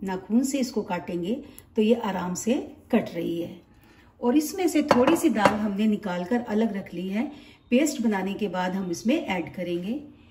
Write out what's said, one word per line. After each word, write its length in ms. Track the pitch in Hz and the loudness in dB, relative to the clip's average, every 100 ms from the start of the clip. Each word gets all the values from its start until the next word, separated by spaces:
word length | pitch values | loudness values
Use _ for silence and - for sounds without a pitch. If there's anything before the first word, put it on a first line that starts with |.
नाखून 400 | 190 185 - 226 | -6 -6 0 2
से 160 | 269 277 | 2 0
इसको 220 | 240 214 | -2 -2
काटेंगे 500 | 202 180 190 175 175 277 - - - - | -4 -6 -4 -6 -4 -4 -6 -20 -8 2
तो 60 | |
ये 120 | 214 233 | 4 4
आराम 380 | 208 185 180 180 | 2 -2 -4 -4
से 180 | 220 302 - - - | 0 0 -2 -14 0
कट 220 | 226 - | 0 0
रही 260 | 170 170 165 | -6 -4 -4
है। 200 | 175 190 _ - - - - _ | -6 -10 _ -20 -20 -20 -20 _
और 160 | 240 294 | 2 2
इसमें 300 | 302 381 359 | 2 0 2
से 140 | 302 254 | 2 4
थोड़ी 300 | 240 269 330 | 4 6 4
सी 140 | 330 | 4
दाल 240 | 208 202 | 4 4
हमने 320 | 208 214 196 214 | 4 -2 0 2
निकाल 360 | 208 190 180 | 0 -2 -4
कर 160 | 175 240 | -2 -2
अलग 360 | - 214 226 196 | -2 -2 -2 -2
रख 180 | - | -8
ली 140 | 175 185 | -8 -4
है। 220 | 202 294 - - - - | -4 -4 -8 -20 -20 0
पेस्ट 320 | 247 302 - | 2 2 0
बनाने 320 | 226 196 190 | -2 0 -2
के 140 | 196 202 | -4 -4
बाद 220 | 180 185 | -2 -2
हम 180 | 190 180 | -2 -4
इसमें 260 | 170 220 320 | -4 0 0
ऐड 380 | - 185 160 | 0 -4 -6
करेंगे। 460 | - 175 175 185 285 - - - | -8 -4 -4 -4 -6 -8 -20 -20